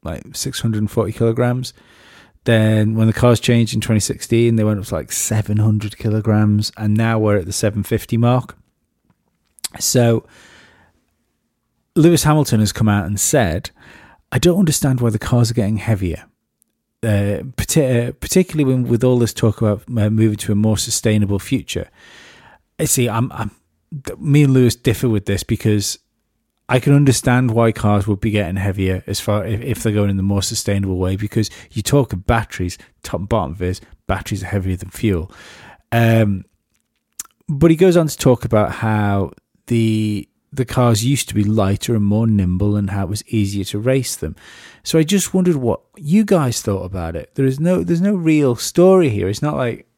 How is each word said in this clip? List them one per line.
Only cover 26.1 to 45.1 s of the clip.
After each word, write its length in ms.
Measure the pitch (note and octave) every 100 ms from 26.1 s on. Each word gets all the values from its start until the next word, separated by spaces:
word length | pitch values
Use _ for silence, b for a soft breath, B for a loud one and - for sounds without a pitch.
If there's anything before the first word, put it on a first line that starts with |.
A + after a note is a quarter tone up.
| _ _ _ _ _ _
I 120 | B2+
can 140 | C#3+
understand 580 | C#3+ C#3+ B2 - B2 B2+
why 200 | A2+ A2+
cars 340 | A2 G#2+ G#2 F#2+
would 140 | G2
be 100 | A2+
getting 260 | G#2 F2+ F#2+
heavier 480 | G2 F#2+ F#2+ F#2 -
as 140 | G2+
far, 240 | - G#2 G2
if, 140 | A2
if 220 | C#3 A2+
they're 100 | A2+
going 180 | G#2 G2+
in 60 | G2
the 60 |
more 200 | G2 G2+
sustainable 540 | F#2 A2 - G2 G2 F#2
way, 180 | F2+
because 360 | G2 G#2+ A#2 G#2+ B B
you 120 | -
talk 300 | - C#3+ B2
of 140 | F#2 -
batteries, 520 | A#2 A2+ - F2+ - b _
top 180 | - -
and 80 | G2+
bottom 240 | A2 D2+
of 100 | F2+
it 60 | F2+
is 120 | F#2 b b -
batteries 360 | F#2+ - G2
are 40 | F#2+
heavier 280 | G#2 F#2
than 140 | F2+ F2+
fuel. 420 | - A2+ F2+ F#2 B B B B B _
Um, 540 | A#2 A#2 A2+ G#2+ G2 F#2+ _ _ _ _ _ _ _ - _ -
but 220 | C#3+ E3
he 60 | D#3+
goes 220 | F#3 F3
on 80 | D#3
to 100 | -
talk 300 | C3+ B2 -
about 260 | G#2+ G#2
how 600 | - A2 G#2+ G#2 G2+ F#2+ - _ _ -
the, 600 | A#2 A2+ A2 G#2+ G#2 - _ _
the 140 | C3+
cars 400 | B2 - B2 A2
used 240 | A#2+ C#3 -
to 60 |
be 100 | A2
lighter 500 | G2+ A2 F#2+ G2+ -
and 100 | A2+
more 220 | G2+ G#2 A2+
nimble 500 | G#2 F2+ F2+ G#2 G#2
and 140 | G2
how 120 | G2+
it 80 | F#2
was 140 | G#2 -
easier 380 | A2+ G2+ G2+
to 140 | G2 G#2
race 380 | A#2 C3+ B2 -
them. 180 | D#2+ - B B B B
So 160 | - D#3+
I 40 |
just 320 | D#3